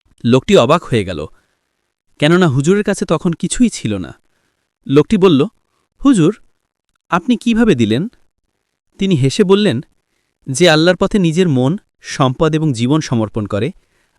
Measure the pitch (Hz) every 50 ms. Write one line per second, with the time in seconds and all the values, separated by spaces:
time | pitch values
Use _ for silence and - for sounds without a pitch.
0 | _ _ _ _ - 117 117 135 - - 202 170 123 120 160 175 - - 135 113
1 | 95 92 90 73 76 - _ _ _ _ _ _ _ _ _ _ _ _ _ _
2 | _ _ _ - 143 151 170 180 190 160 123 139 135 160 196 208 208 214 196 -
3 | 202 - 175 151 - 185 160 - - 175 - - 247 214 - - - 117 104 95
4 | 87 65 - _ _ _ _ _ _ _ _ _ _ _ _ _ - - 135 147
5 | 151 - 226 190 175 196 156 127 147 220 - _ _ _ _ _ _ _ _ -
6 | - 277 269 190 151 170 220 - - _ _ _ _ _ _ _ _ _ _ _
7 | _ - 165 175 170 - 240 - - 233 226 220 240 226 170 117 117 101 110 127
8 | 180 240 _ _ _ _ _ _ _ _ _ _ _ _ _ _ _ _ _ -
9 | 196 196 185 131 135 135 - - 208 175 196 202 208 185 117 120 - _ _ _
10 | _ _ _ _ _ _ _ _ - - 135 127 175 175 156 151 160 175 180 -
11 | 196 185 - 208 180 165 151 180 185 175 135 127 127 135 175 214 _ _ _ _
12 | - - - - 139 127 127 - 165 156 151 156 160 156 127 110 120 123 147 156
13 | - - 127 113 110 104 - 117 104 - 107 101 113 151 - _ _ _ _ _
14 | _ _ _